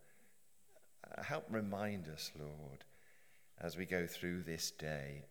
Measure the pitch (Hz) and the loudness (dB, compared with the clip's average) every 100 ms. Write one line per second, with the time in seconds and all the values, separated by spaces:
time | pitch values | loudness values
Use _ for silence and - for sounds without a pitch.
0 | - - - - - - - - - - | -16 -18 -18 -20 -20 -20 -18 -20 -18 -14
1 | - - - 151 - 110 101 98 104 101 | -6 -2 2 2 4 4 4 4 4 2
2 | 78 78 - 78 76 76 73 67 - - | 0 -2 -2 -2 -4 -4 -6 -8 -12 -16
3 | - - - - - - 85 82 87 90 | -18 -18 -18 -18 -16 -4 0 0 4 6
4 | 85 - 87 90 80 82 - - 78 76 | 6 2 2 2 2 2 0 0 0 2
5 | 69 71 71 | 0 -4 -4